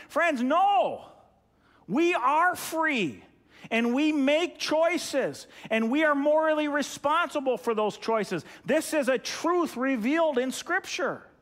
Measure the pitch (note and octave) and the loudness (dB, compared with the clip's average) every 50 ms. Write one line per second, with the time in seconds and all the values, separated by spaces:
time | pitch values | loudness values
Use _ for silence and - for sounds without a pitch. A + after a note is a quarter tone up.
0 | - - - C#4 E4 E4+ D#4 A#3 A#3+ B3+ D4 E4+ F#4+ G4+ G4+ F#4+ D#4 F3+ A#2+ - | -20 -6 -2 0 0 2 0 0 0 2 2 4 4 4 4 2 2 0 -2 -6
1 | - - - - - _ _ _ _ _ _ _ _ _ _ _ _ - F3 C#4 | -12 -18 -20 -20 -20 _ _ _ _ _ _ _ _ _ _ _ _ -4 0 2
2 | E4+ E4+ F4+ D#4 A#3 B3+ D4 D#4 E4+ F4+ F4 - - - - D#4+ D#4+ D#4 D4 A#3+ | 2 2 2 2 2 2 4 4 4 2 2 -2 -8 -6 -2 0 0 0 0 0
3 | F#3+ D3 G#2+ - - - _ _ _ _ _ - - - A3+ A3+ A#3 A#3+ A#3+ C4+ | -2 -2 -4 -8 -18 -20 _ _ _ _ _ -20 -10 -4 -2 0 0 0 0 2
4 | D#4 D#4 D#4 D4 C4+ C4+ D4 D#4 F4 D4+ - - - - D4 D#4 E4 E4+ F4 D#4 | 0 2 2 2 2 2 2 2 0 -2 -4 -8 -4 0 2 2 2 2 0 -2
5 | - - - C#4 A3+ D#3+ C#3 - - - - - - - A3 A3 A3+ A3+ B3 D4+ | -4 -2 -2 -2 -2 -2 -4 -8 -16 -20 -20 -20 -6 -2 -2 0 0 0 0 2
6 | D#4+ D4+ D4 C#4 C#4 D4 D4+ D#4 D#4 D#4+ D#4 D4+ D4+ D4 C#4+ D4 C#4 - - - | 2 2 2 2 2 2 4 4 4 2 2 0 0 0 0 -2 -2 -4 -8 -4
7 | - C#4+ D4+ E4 F4 D4+ - D4+ C4+ C4+ B3 G#3+ - A#3 A3+ G#3+ G#3+ G#3 - - | -2 0 2 2 0 0 -2 -2 -2 0 -2 -2 -2 -2 0 0 0 -2 -2 -4
8 | - - A3+ A3 G3 - - D#3+ - - - - - E3+ B3+ D#4+ D#4 - - D#4 | -4 -2 -2 -2 -2 -2 -4 -8 -8 -10 -20 -18 -4 0 0 0 0 0 -2 0
9 | C4+ A#3 C4 B3 - - - - - D#4+ F4 F4+ E4+ C4 - A#3 B3 C4+ C4+ A#3 | 0 0 0 -2 -2 -6 -10 -4 -2 0 2 2 0 -2 -2 -4 -2 -2 -2 0
10 | G3+ B3 D4 E4 E4 D#4+ C#4+ A#3+ B3 C4 B3+ - - - E4+ F#4+ - - - - | 0 0 2 2 2 2 2 0 -2 -2 -4 -8 -6 -4 -4 -4 -4 -6 -6 -4
11 | D#4 A3+ D3+ - - - _ _ | -4 -4 -4 -6 -10 -20 _ _